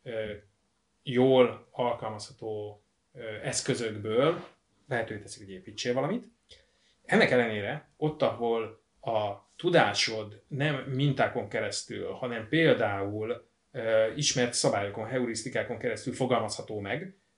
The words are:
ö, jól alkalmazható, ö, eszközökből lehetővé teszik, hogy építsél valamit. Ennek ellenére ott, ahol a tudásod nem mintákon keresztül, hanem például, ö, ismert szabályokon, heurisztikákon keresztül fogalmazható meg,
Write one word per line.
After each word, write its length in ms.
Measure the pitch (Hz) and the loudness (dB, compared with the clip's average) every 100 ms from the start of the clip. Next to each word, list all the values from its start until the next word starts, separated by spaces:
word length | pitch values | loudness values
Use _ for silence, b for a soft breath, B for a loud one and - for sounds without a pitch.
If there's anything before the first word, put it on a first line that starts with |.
ö, 300 | 131 113 107 101 - _ _ _ _ _ | -10 -6 -6 -10 -16 _ _ _ _ _
jól 680 | - 123 131 131 120 110 - | -2 4 6 8 6 4 -10
alkalmazható, 1120 | - 120 117 110 104 - - 113 107 104 104 _ _ _ | -2 -2 -2 -6 -8 -12 -12 -8 -8 -8 -14 _ _ _
ö, 60 | 123 110 107 | -14 -12 -8
eszközökből 1000 | 139 - - 117 113 104 107 113 151 170 - _ _ _ - | -4 -4 -2 -2 -2 -4 -2 2 4 2 -6 _ _ _ -6
lehetővé 320 | 120 - 107 | -4 -4 -8
teszik, 240 | 101 - | -12 -18
hogy 100 | 98 | -14
építsél 400 | 92 107 101 123 | -16 -14 -6 -2
valamit. 340 | 127 147 240 - _ _ b b b b b | 0 0 -2 -6 _ _ b b b b b
Ennek 260 | - 202 190 | 2 4 6
ellenére 580 | 123 117 107 101 156 - - | 6 2 0 -4 -6 -10 -4
ott, 260 | 151 151 | -2 0
ahol 600 | 120 107 117 113 107 - _ _ | 0 0 0 0 -2 -10 _ _
a 500 | - 110 104 101 _ - | -2 0 -2 -6 _ -4
tudásod 840 | 175 165 104 101 - 110 107 - - | 2 4 4 2 -2 -2 -8 -12 -10
nem 280 | 135 151 135 | -2 -2 -2
mintákon 720 | 131 131 147 131 104 120 98 | -4 0 2 2 0 0 -4
keresztül, 600 | 113 104 - - 104 - | -4 -4 -6 -8 -8 -8
hanem 360 | - 123 117 107 | -6 -6 -6 0
például, 1000 | 160 160 120 107 98 98 107 110 117 - _ _ | 4 6 6 4 0 -4 -4 -4 -6 -10 _ _
ö, 400 | 127 113 110 113 147 | -6 2 4 4 2
ismert 360 | 143 - 120 | 0 2 0
szabályokon, 520 | - - 104 101 113 107 | 2 2 2 -2 -4 -4
heurisztikákon 720 | 131 117 110 127 113 107 113 | -2 -2 -4 -4 -4 -4 -4
keresztül 340 | 123 107 127 | -4 -4 -6
fogalmazható 680 | 113 123 120 107 - - 107 | -2 2 2 0 -6 -8 -6
meg, 340 | 98 135 190 - _ | -6 -6 -8 -16 _